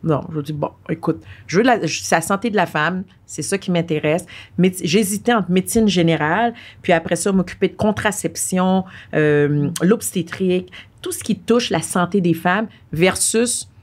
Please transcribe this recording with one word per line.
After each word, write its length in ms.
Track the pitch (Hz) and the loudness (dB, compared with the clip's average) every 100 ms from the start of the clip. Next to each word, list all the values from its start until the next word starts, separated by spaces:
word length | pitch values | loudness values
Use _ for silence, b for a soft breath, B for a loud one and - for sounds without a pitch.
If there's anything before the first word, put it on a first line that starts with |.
non, 160 | 165 143 - | 0 -2 -2
je 80 | 160 | -8
dis, « 100 | 143 | -8
Bon, 180 | 151 147 - - | -6 -6 -8 -10
écoute, 320 | 160 - 156 B B B | -6 -4 -4 B B B
je 80 | 165 | 2
veux 60 | |
la, 200 | 254 226 | 4 4
je, 160 | 160 - | 0 -4
c'est 140 | - | 0
la 60 | 170 | 0
santé 300 | 160 196 240 | 0 -2 0
de 40 | 208 | 0
la 100 | 170 | 0
femme, 360 | 165 156 185 - b _ | 0 -2 -2 -8 b _
c'est 160 | - | -10
ça 160 | 147 196 | -6 -4
qui 140 | - | -2
m'intéresse. » 520 | 175 170 151 151 160 185 B B - | -2 0 -2 0 0 -2 B B 2
Mais 140 | 180 185 | 2 2
j'hésitais 540 | 170 175 214 202 233 | 0 2 2 -2 2
entre 160 | 240 175 | 2 2
médecine 380 | 185 185 226 220 | 0 2 2 2
générale, 680 | 180 165 156 151 180 233 233 B B | 4 2 2 2 0 0 -4 B B
puis 100 | - | 0
après 240 | 170 165 170 | 2 2 -2
ça, 160 | 202 | 0
m'occuper 340 | 190 175 - 185 | 0 0 -2 -2
de 80 | |
contraception, 1080 | - 214 208 220 196 202 - - 185 185 190 185 B B | 0 0 0 -2 -2 -6 -6 -4 0 2 2 0 B B
euh, 560 | - 151 147 143 147 180 170 | 0 2 4 2 2 0 0
l'obstétrique, 880 | 175 233 - 196 165 - 190 180 180 B B - | 2 2 0 -4 -6 -4 0 0 -4 B B -12
tout 100 | - | -10
ce 140 | 359 | -8
qui 120 | - 220 | -4 -4
touche 340 | - 233 240 | 2 2 2
la 120 | - | -4
santé 380 | - 190 175 202 | -2 -2 0 0
des 140 | 175 | 2
femmes 340 | 165 180 185 220 B B | 0 0 0 -2 B B
versus. 760 | 151 180 180 - 226 240 - - - | 2 2 2 -2 0 0 -4 -10 -18